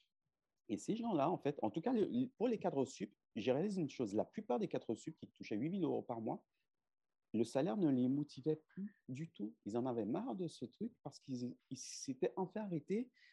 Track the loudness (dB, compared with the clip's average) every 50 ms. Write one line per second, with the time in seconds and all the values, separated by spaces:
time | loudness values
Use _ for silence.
0 | _ _ _ _ _ _ _ _ _ _ _ _ _ -4 -4 -2 0 0 0 0
1 | 0 0 2 4 4 4 2 2 0 -2 0 0 -2 -2 0 0 0 2 2 2
2 | 2 2 2 0 0 0 0 0 0 2 2 2 0 0 2 2 0 0 -2 -6
3 | -8 -8 _ _ _ _ -6 0 2 2 4 4 2 0 0 0 -2 -2 0 -2
4 | -2 0 2 0 0 0 -4 -8 -4 -2 0 0 0 0 -2 -4 -2 -4 -4 -4
5 | -6 -10 -12 _ -14 -16 _ -12 -6 -4 -2 0 0 0 0 0 2 2 2 0
6 | -2 -4 -4 -4 -2 -4 -4 -4 -8 _ _ _ _ _ _ _ _ _ _ _
7 | _ _ _ _ _ _ 2 2 2 4 2 2 2 2 2 4 4 6 6 6
8 | 6 4 4 2 0 -2 -6 -4 0 0 0 0 -4 _ -10 -8 -8 -8 -10 _
9 | _ -10 -8 -6 -8 -8 -8 -8 -8 -8 -8 _ -6 -4 -2 0 0 0 0 0
10 | 0 0 0 -2 -2 -2 -4 -4 -4 -6 -6 -8 -10 -10 -6 -6 -8 -8 -8 _
11 | -12 -12 -12 -12 _ -6 -4 -4 -4 -4 -6 -8 _ -12 -12 -10 -10 -10 -10 -8
12 | -6 -6 -2 0 0 0 0 0 -4 -4 -4 -6 -4 -4 -4 -4 -2 -2 -2 -2
13 | -2 -4 _ _ -20 -20